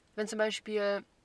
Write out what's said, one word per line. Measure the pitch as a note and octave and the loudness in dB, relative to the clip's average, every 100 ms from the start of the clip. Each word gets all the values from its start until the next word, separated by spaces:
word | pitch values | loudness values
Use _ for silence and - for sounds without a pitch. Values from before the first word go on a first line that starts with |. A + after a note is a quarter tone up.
| _ - | _ -6
wenn | G#3+ | -2
zum | A3 | 0
Beispiel | G#3+ G#3 - G#3 G3+ G3+ - _ | 0 0 -2 0 2 0 -4 _